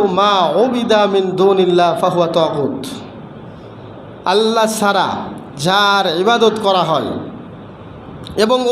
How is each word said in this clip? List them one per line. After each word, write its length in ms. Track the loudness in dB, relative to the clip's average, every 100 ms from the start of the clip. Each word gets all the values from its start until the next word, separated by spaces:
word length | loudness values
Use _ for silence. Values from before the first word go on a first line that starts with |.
| 2 2
মা 160 | 2 4 2 2
উবিদা 380 | 2 2 2 4 4
মিন 180 | 2 0 2
দুনিল্লাহ 480 | 4 4 4 4 2 2
ফাহুয়া 260 | 0 2 2 2
তাগুত। 420 | 0 0 -2 -4 -8 -12 -14 -16 -16 -16 -18 -18 -18 -18 -18 -18 -18 -8 -2
আল্লাহ 320 | 0 2 2 0 0
ছাড়া 280 | 0 2 0 -4 -8 -12 -14 -4 0
যার 400 | 2 4 2 2 0
ইবাদত 340 | 2 4 4 2 2
করা 180 | 2 2
হয় 200 | 0 -2 -6 -10 -14 -16 -18 -18 -18 -18 -18 -16 -16 -8 -2
এবং 160 | 2 2 2